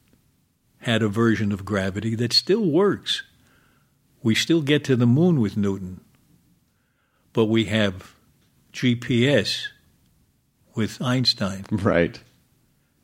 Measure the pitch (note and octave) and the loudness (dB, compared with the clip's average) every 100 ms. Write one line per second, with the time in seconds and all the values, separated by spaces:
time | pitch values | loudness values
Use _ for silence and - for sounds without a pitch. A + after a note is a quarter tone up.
0 | _ _ _ _ _ _ _ _ - A2 | _ _ _ _ _ _ _ _ -2 0
1 | G#2+ G#2 A#2 A2 G#2+ G2 G2 G#2 F#2+ F#2 | 0 2 2 2 -2 -4 -4 -4 -4 -4
2 | A2+ A2+ A#2+ - - G#3+ G3 D3 G3+ B2+ | -6 -4 -2 0 0 0 2 2 2 0
3 | - - - _ _ _ _ _ _ _ | -4 -8 -10 _ _ _ _ _ _ _
4 | _ _ A2+ A2 - E3 C#3 C#3+ C#3+ B2 | _ _ -2 0 0 0 2 0 2 2
5 | A#2+ B2+ F3+ D#3 G#2 G#2+ G2+ F#2+ F#2 F2+ | 4 4 4 2 0 0 -2 -2 -8 -16
6 | - _ _ _ _ _ _ _ _ _ | -20 _ _ _ _ _ _ _ _ _
7 | _ _ _ - A2 A2+ G2+ A2 G2+ F#2 | _ _ _ 0 2 2 0 0 0 -4
8 | - _ _ _ _ _ _ - B2+ A#2+ | -14 _ _ _ _ _ _ -4 -2 -2
9 | - A#2+ B2+ C3 F#2 - - _ _ _ | 0 2 4 2 0 -4 -10 _ _ _
10 | _ _ _ _ _ _ _ - G#2 - | _ _ _ _ _ _ _ -6 -6 -4
11 | C3+ B2+ B2 - G2 G2 G2 G2+ G2+ E2+ | -2 0 0 -2 -4 -6 -6 -2 2 2
12 | E2+ - - _ _ _ _ _ _ _ | 2 -2 -20 _ _ _ _ _ _ _